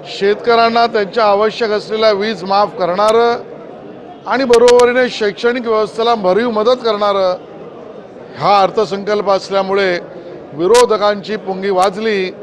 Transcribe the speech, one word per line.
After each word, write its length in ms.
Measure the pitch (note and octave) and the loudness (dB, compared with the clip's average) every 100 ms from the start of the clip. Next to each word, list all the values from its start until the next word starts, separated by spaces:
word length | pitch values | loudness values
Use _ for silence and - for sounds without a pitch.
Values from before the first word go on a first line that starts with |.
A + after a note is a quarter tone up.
| - | -14
शेतकऱ्यांना 760 | - G3 G#3 - A#3 A#3 A#3 A#3 | -2 0 0 2 4 4 2 2
त्यांच्या 380 | A3+ G3 A#3 | 0 -2 2
आवश्यक 460 | G#3+ G3+ G#3+ - A#3 | 2 4 2 0 -2
असलेल्या 420 | G#3+ F3 A3 A3 | -4 -4 0 2
वीज 320 | G3+ G#3 G3+ | 2 -2 -4
माफ 340 | F#3 G3 G#3 - | 0 0 0 -2
करणारं 580 | F3+ F3+ G#3+ A3+ A#3 A#3+ - - - - - - - - - | -2 2 2 4 2 0 -8 -18 -18 -18 -18 -18 -18 -16 -4
आणि 180 | A#3 | -2
बरोबरीने 640 | C4+ A#3 A#3+ B3 A#3+ B3 B3 | 2 4 6 6 4 2 -2
शैक्षणिक 600 | - G#3 - A#3+ B3 A#3 | -2 -4 0 -2 -2 -2
व्यवस्थेला 460 | G#3+ G#3+ - A3+ | -2 -2 -2 -2
भरीव 360 | A#3 F#3 F#3 B3 | 0 2 2 0
मदत 340 | G#3+ G#3+ B3+ | 0 0 2
करणारं 500 | A#3 G#3 G#3 G3 F#3 F3+ - - - - - - - - - - | 0 0 0 2 0 -2 -10 -18 -18 -18 -18 -20 -20 -20 -18 -4
हा 240 | D#3+ G3+ | 2 4
अर्थसंकल्प 680 | F#3+ F3 G3 G3 G3 G#3 G3 | 2 0 -2 -4 -4 -2 0
असल्यामुळे 680 | F#3+ F#3 G3 F#3+ G3 F#3+ F3 - - - - - | -2 0 -4 0 0 0 -2 -6 -16 -16 -18 -16
विरोधकांची 840 | C#3+ F3 A#3+ A#3+ G#3+ G#3 G#3 F#3 G#3+ | -4 4 6 6 2 0 -2 -6 -8
पुंगी 340 | F#3+ F#3+ G3 | -6 -6 -2
वाजली 640 | F#3 F#3+ F#3 A3+ G3+ F#3 - | 0 0 0 -4 -2 -4 -8